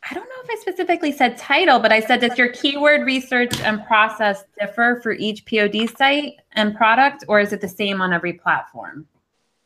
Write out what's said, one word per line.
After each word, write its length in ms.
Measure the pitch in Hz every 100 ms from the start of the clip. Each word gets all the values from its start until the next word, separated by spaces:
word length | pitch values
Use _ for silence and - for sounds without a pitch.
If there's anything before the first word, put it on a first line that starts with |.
| -
I 40 |
don't 100 | 359 480
know 140 | 523
if 60 | 494
I 60 | 440
specifically 520 | 392 359 359 339 311
said 240 | 285 247 233
title, 400 | - 294 359 254
but 140 | 220
I 80 | 220
said, 200 | 220 247
"Does 160 | 240 247
your 100 | 240
keyword 580 | - 285 285 294 294 247
research 540 | 262 254 247 240 -
and 240 | 214 214 -
process 580 | 220 220 220 214 196 - -
differ 420 | 202 233 233 240
for 100 | 226
each 320 | - 214 214
P 160 | - 220
O 80 | 208
D 180 | 208 226
site 480 | - 277 285 294 - _
and 220 | 214 208
product, 500 | 208 220 233 277 277 -
or 120 | 208
is 120 | 202
it 80 | 202
the 80 | 185
same 320 | - 202 196
on 120 | 185
every 200 | 170 175
platform?" 720 | 170 175 151 - 120 90 139 160 _ _ _ _ _